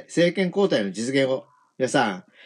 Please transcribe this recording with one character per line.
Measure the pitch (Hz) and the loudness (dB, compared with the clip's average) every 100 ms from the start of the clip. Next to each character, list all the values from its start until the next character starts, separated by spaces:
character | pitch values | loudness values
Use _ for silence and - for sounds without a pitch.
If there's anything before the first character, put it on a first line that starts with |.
| - | -4
政 | - 170 170 | 0 2 2
権 | 185 | -2
交 | 190 190 | 0 0
代 | 143 | 2
の | 98 | -2
実 | 92 117 | -4 -2
現 | 135 131 | 0 0
を。 | 131 - _ _ - | -2 -6 _ _ -6
皆 | 127 | 0
さ | 143 113 | 2 0
ん、 | 92 - _ | -2 -12 _